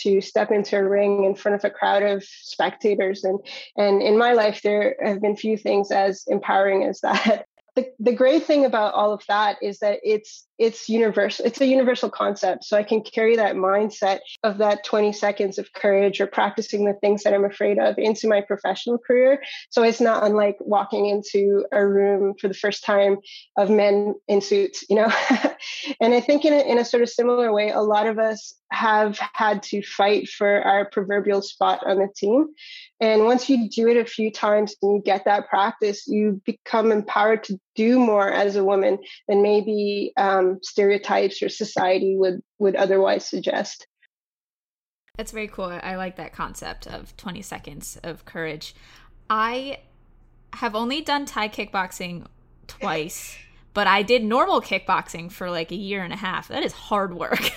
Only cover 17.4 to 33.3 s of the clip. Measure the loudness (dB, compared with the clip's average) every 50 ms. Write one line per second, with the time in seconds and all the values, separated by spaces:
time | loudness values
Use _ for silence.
17.4 | 2 0 -2 -2 0 0 2 2 2 0 0 0 0 0 0 0 0 0 0 0
18.4 | 0 -2 -6 -4 -4 -4 -4 -4 -4 -4 -4 -4 0 2 2 4 4 4 4 2
19.4 | -2 -10 -16 -16 -16 -4 0 2 2 2 2 2 2 2 2 2 2 2 2 2
20.4 | 2 0 0 -4 -4 0 0 0 0 -2 -2 -2 0 0 0 -2 -4 -2 0 0
21.4 | 2 2 2 2 0 0 0 2 2 4 4 4 4 2 2 2 0 -2 -2 -2
22.4 | -4 -4 -4 -2 -4 -4 -4 -4 -2 0 2 4 4 4 2 0 -2 -12 -20 -20
23.4 | -20 _ _ 0 2 4 4 4 4 4 4 2 0 -2 -4 -6 -2 0 0 0
24.4 | 2 2 2 2 0 0 -4 -10 -4 0 2 2 4 2 2 0 0 0 0 0
25.4 | 0 -2 -4 -6 -12 -14 -12 -12 -10 -10 -4 0 2 2 2 2 4 2 2 2
26.4 | 4 4 4 4 2 2 2 2 2 2 2 2 0 2 0 0 0 2 2 2
27.4 | 2 2 2 0 0 0 0 0 0 2 2 2 2 0 0 0 0 -2 -2 -4
28.4 | -10 -18 -20 _ _ _ -6 -2 0 2 2 2 2 0 0 -4 -8 -8 -4 -2
29.4 | 0 0 0 -2 -4 -6 -6 -6 -6 -6 -2 0 2 2 2 0 0 -6 -6 -2
30.4 | 0 2 2 2 2 2 2 2 2 0 -4 -6 -4 -2 -2 -2 0 0 0 0
31.4 | -2 -6 -4 0 0 0 0 0 -2 0 0 0 0 -2 -2 -4 -2 2 2 2
32.4 | 2 0 -4 -14 -20 -20 -20 -20 -20 -20 _ _ 0 2 4 4 4 4